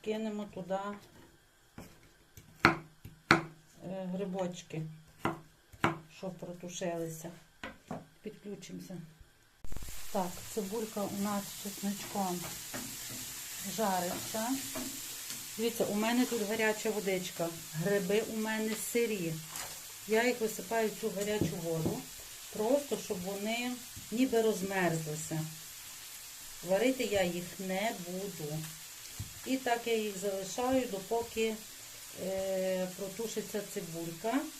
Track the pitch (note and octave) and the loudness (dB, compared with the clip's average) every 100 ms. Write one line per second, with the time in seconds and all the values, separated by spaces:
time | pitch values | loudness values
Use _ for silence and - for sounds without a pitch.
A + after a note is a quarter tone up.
0 | G#3+ G#3+ A3 G#3 G3+ - F3+ F#3+ G3+ G#3 | 0 0 0 -2 -4 -6 -2 -2 -2 -6
1 | - - - - - _ - - - - | -12 -20 -20 -20 -20 _ -20 -16 -16 -18
2 | - - - - - - - - - - | -20 -20 -20 -20 -20 6 6 6 -8 -18
3 | - - - - - - - - F3+ F#3+ | -20 -20 4 4 4 -14 -20 -12 -6 -4
4 | F#3 F#3 G3 F#3+ F3+ - - D#3+ D#3 - | -4 -4 -2 -2 -2 -4 -6 -6 -6 -8
5 | - - - D#3+ - - - - - D#3+ | -18 -4 -4 -4 -12 -20 -20 2 2 2
6 | - - F#3+ - F3 F3 F3+ - F#3 E3+ | -8 -8 -8 -6 -10 -8 -8 -2 -2 0
7 | E3 D#3+ F3 F3+ - - - - - - | -2 -4 -10 -12 -20 -12 -12 -12 -10 -10
8 | - - G#3+ - G#3 G3 - F3+ - F3 | -10 -12 -12 -10 -10 -10 -10 -12 -10 -10
9 | D#3+ - - - - _ - - - - | -12 -18 -20 -20 -20 _ 2 2 2 -4
10 | - G#3 F3+ - - - F#3+ A3 A3 - | 0 0 0 -2 -4 -2 0 0 -2 0
11 | G3+ G3+ G3+ G3+ G3 - G#3 G3 G3+ G3 | -2 2 2 2 -2 -6 -6 -2 -2 -2
12 | - G#3 F#3 F3+ D#3+ - - C3 - - | -4 0 0 0 -4 -8 -8 -6 -6 -8
13 | - B2+ - - - - G3 E3+ G#3+ F#3 | -8 -8 -8 -8 -8 -6 -4 2 2 4
14 | F3 - - A3 A3+ C4+ - C4+ - - | 2 -2 -2 -2 0 0 -2 -4 -4 -6
15 | - - - - - - A3+ A3+ F3+ G3+ | -8 -8 -8 -8 -8 0 0 2 2 4
16 | A3 A#3+ B3 A#3 G3+ A3+ A3 G#3+ A3 G#3 | 4 6 4 2 0 4 4 4 2 2
17 | F#3+ F#3 F#3 - E3+ D#3+ - D3+ G3 G3+ | 2 2 0 -2 -2 -2 -6 0 4 4
18 | F3+ G#3 A3 A3 A3 A3 A3 A3 - A#3+ | 6 4 4 0 0 2 2 0 2 2
19 | A#3 G#3+ E3 D#3+ - - - - - - | 4 2 0 -2 -6 -8 -8 -8 -10 -12
20 | - A3 B3 A#3+ A3 - - A3+ G#3+ - | 2 6 6 4 0 0 0 2 2 2
21 | A3 F3+ G#3 G#3+ E3 F3+ E3 D#3+ D#3+ A#3 | -2 0 0 2 2 2 0 2 2 0
22 | - - - - - G#3 G#3+ C#4+ C#4+ G#3 | -6 -12 -12 -12 -8 0 4 4 4 -4
23 | - G3 F3+ G3 G#3 A#3 B3 B3 - - | -2 -4 -2 -2 0 0 -2 -4 -8 -12
24 | - A3 C4 A3+ A3 F#3 F#3+ G3 F3 D#3+ | -4 4 6 8 6 4 2 4 4 2
25 | D#3 D#3 - D#3+ D#3+ - - - - - | -2 -4 -2 -2 -2 -6 -12 -12 -12 -12
26 | - - - - - - E3+ F#3+ B3 C4 | -12 -12 -12 -14 -12 -10 2 4 6 4
27 | A3 G3+ F3+ F3 F3+ - F#3+ F#3+ A3 G#3 | 4 4 4 2 -4 -6 -2 0 0 -2
28 | F3 F#3 G3 D#3+ D3+ D#3 - - - - | -6 -4 -4 -4 -4 -4 -4 -10 -12 -14
29 | - - - - - C4 B3+ A#3 A#3 A3+ | -14 -10 -10 -8 -2 0 2 2 4 2
30 | G#3+ F#3+ G3+ G3 F#3 - B3 C4 A#3+ F#3+ | 2 0 -2 -2 -4 0 4 4 4 -2
31 | F#3 A#3 A#3 A3 A3 A3 - - - - | 0 0 0 2 2 0 -8 -12 -14 -12
32 | - - F3+ F#3+ F#3+ F#3+ F#3 F#3 F3+ F3+ | -12 -6 -2 0 0 2 2 2 0 -2
33 | G3 F#3 A3+ A3 G3+ G#3+ G3+ G3+ E3 E3 | -6 -4 -2 -2 -2 -4 -4 -6 -6 -4
34 | E3 E3 A3 C4 D#4 | -4 -2 2 2 0